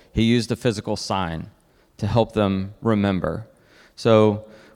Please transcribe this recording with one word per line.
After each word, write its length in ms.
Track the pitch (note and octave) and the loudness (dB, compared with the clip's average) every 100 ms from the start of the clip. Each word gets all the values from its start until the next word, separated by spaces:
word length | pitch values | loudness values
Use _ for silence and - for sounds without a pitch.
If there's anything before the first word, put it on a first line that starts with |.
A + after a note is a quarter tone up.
| _ | _
he 120 | - | 0
used 280 | A2+ A#2+ G#2+ | 2 2 0
a 40 | A2+ | -4
physical 400 | B2+ G#2+ A2 G#2 | -2 -4 -6 -6
sign 520 | - G2 E2+ D#2+ G#2+ - _ _ _ - | -4 -4 -4 -6 -10 -18 _ _ _ -8
to 100 | G#2 | -2
help 260 | A#2+ A2 | 0 0
them 400 | A2 G2+ F#2+ G2 - | 0 0 0 -6 -6
remember. 680 | A2+ G#2 G2+ F#2 D#2+ E2 - _ _ _ - - | -2 0 0 -2 -4 -6 -10 _ _ _ -20 -4
So 500 | A#2+ A2 G#2+ G#2 - - - | 4 6 4 2 -6 -20 -20